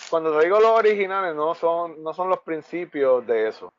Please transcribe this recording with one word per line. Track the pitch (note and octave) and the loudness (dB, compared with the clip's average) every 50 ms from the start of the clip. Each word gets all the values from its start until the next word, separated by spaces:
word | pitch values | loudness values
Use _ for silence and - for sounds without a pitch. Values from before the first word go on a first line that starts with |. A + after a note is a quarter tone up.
| - - | -8 -4
cuando | E3 E3 D#3+ D#3+ D3+ D3+ | -4 -2 -2 0 2 2
te | D#3+ | 2
digo | F3 G3 A3 | 4 4 4
los | A3 A3+ A3+ | 4 4 4
originales, | A3+ G#3+ G#3+ G#3+ G3+ G3 F#3 F#3+ G3 F#3+ F3 D#3 | 4 4 2 2 2 -2 -2 -4 -4 -4 -4 -4
no | D3+ D3+ D#3+ E3+ | -4 -4 -4 -4
son, | - E3+ E3 E3+ E3+ E3+ E3+ D#3 D3+ D#3 | -2 -2 -2 -2 -2 -4 -6 -10 -10 -10
no | D#3+ D#3 | -10 -8
son | F3+ F3+ F#3 | -6 -2 -2
los | F3+ F3+ | -2 -2
principios | - F3 D#3+ D3+ D3 - - E3+ F3 E3 - D3 C#3 C3 C3 B2 A#2 | -4 -6 -8 -8 -8 -8 -10 -10 -8 -8 -4 0 2 4 4 2 2
de | G#2+ A#2+ A2 A2 A2 | 0 0 0 0 -2
eso. | G2+ - F#2 F2+ - | -4 -6 -12 -20 -20